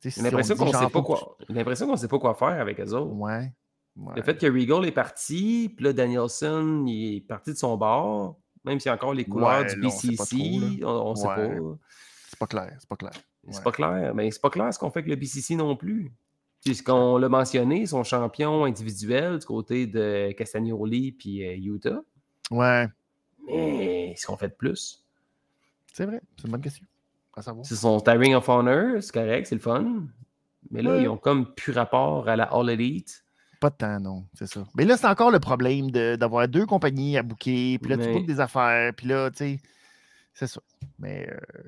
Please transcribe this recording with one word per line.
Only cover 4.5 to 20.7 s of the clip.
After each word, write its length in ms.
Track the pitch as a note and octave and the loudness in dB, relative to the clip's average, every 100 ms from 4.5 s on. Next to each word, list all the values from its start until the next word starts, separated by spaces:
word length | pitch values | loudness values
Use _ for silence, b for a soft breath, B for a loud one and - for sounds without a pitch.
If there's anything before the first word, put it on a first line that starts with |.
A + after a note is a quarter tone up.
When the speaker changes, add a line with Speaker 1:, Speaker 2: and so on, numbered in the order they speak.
| B2+ B2 E3 F3+ | 4 4 2 2
Speaker 2:
est 80 | |
parti, 800 | C#3+ A2+ - - E3 G#3 A#3 A3 - | 0 -2 -6 -6 -2 0 0 -2 -2
puis 80 | C#3 | 0
là, 60 | |
Danielson, 920 | C3 B2 B2 A#2+ - D3+ D#3+ D#3 D3+ C3 | 2 2 0 -2 -2 -2 0 0 0 0
il 300 | A2 A2 G#2 | -2 -4 -6
est 40 | |
parti 300 | - G#2+ - | -8 -10 -8
de 60 | C#3+ | -2
son 180 | B2+ A2 | -2 2
bord, 640 | A2 B2 E3+ G#2 F#2+ - _ _ | 2 2 2 -2 -4 -8 _ _
même 160 | C3 C#3 | -4 -2
s'il 80 | C3+ | 0
y 40 | |
a 40 | A#2 | -2
encore 180 | B2+ | -2
les 120 | C3+ A2 | -2 -2
couleurs 360 | G#2+ A#2+ C3+ G2+ | 2 4 4 2
Speaker 1:
Ouais, 80 | |
Speaker 2:
du 80 | G2 | 0
Speaker 1:
là, 60 | B2+ | -2
on 40 | |
sait 240 | - B2 A2 | 0 -2 -2
pas 80 | |
Speaker 2:
B 40 | G2+ | -2
C 100 | C3 | -2
C, 0 | |
Speaker 1:
trop, 220 | D#3 F#3 G3+ G3 - | 0 0 0 -2 -2
là. 0 | |
Speaker 2:
on, 200 | A#2 A2 | 0 -2
on 40 | A2 | -2
sait 120 | G2+ | -2
Speaker 1:
Ouais. 300 | G2+ A2 E2+ | 0 -2 -4
Speaker 2:
pas. 180 | D#2+ D#2 B B B B B - | -6 -10 B B B B B -8
Speaker 1:
Pas 60 | A2 | -6
clair, 280 | G#2+ F#2 - | -4 -8 -14
c'est 100 | - | -14
pas 60 | G2+ | -12
clair. 160 | F#2+ - _ _ - | -12 -16 _ _ -16
Speaker 2:
C'est 80 | G2+ | -4
Speaker 1:
Ouais. 60 | |
Speaker 2:
pas 80 | A#2+ | -4
clair, 420 | - D#3 F#3 D#3+ | 0 0 0 -2
mais 160 | G#2+ G#2+ | -2 -4
c'est 100 | - | 0
pas 80 | C#3+ | -2
clair 240 | F3+ A#3 | 0 -4
ce 40 | G3 | -4
qu'on 120 | D#3+ | -6
fait 80 | E3+ | -6
avec 100 | D#3 | -4
le 60 | C#3 | -6
B 80 | |
C 180 | C#3 C#3 | -6 -8
C 140 | - E3 | -4 -2
non 200 | D3+ C3 | -2 -2
plus. 360 | F3+ G#3+ C#3+ - _ _ _ _ | -4 -6 -6 -14 _ _ _ _
Puis 120 | - B2 | -4 -4
ce 80 | |
qu'on 340 | - B2+ B2 B2 | 2 4 4 4
l'a 120 | C3 | 4
mentionné, 560 | C3 B2+ C3 B2 E3+ G3+ | 2 2 2 2 0 0
son 160 | C3+ | -2
champion 600 | A2+ B2 A#2 - D3+ D#3 C#3+ | -2 -2 -2 -2 0 2 0
individuel 760 | G#2 A2 G2 G#2+ B2+ E3+ E3 | -2 -8 -8 -2 0 0 -4
du 60 | - | -6
côté 420 | A2+ G#2+ B2 A#2+ | -8 -2 -2 -2
de 440 | A2 G#2 G2+ G2+ G2 | -2 0 0 -2 -4
Castagnoli 720 | A2 A2 A2+ | -6 -4 -4